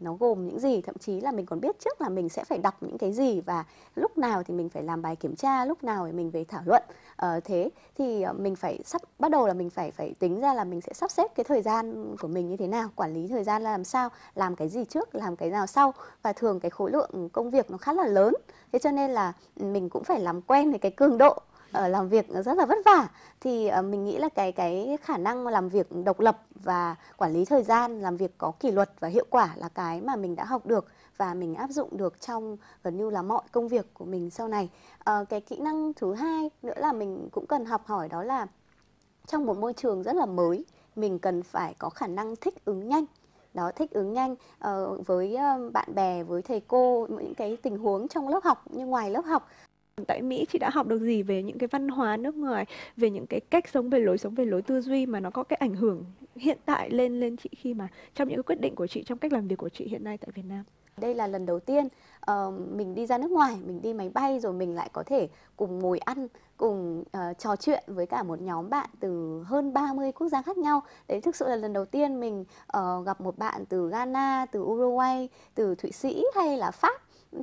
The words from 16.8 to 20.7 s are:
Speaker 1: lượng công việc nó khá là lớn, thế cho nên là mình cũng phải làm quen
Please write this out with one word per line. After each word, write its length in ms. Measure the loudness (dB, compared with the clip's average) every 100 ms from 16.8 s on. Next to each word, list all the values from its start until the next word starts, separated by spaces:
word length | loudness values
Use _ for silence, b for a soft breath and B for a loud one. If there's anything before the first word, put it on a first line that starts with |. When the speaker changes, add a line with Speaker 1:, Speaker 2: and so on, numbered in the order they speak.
| 0
Speaker 1:
lượng 380 | 2 0 -4 -4
công 180 | -2 2
việc 200 | 2 2
nó 60 | -2
khá 160 | -2
là 140 | 2 4
lớn, 280 | 6 6 4 -2 B B
thế 60 | 0
cho 120 | 2
nên 200 | 2 2
là 220 | 2 0 -4 b -8
mình 320 | -2 -2 -2
cũng 160 | -4
phải 160 | 0 0
làm 220 | 0 -2
quen 280 | 4 4 6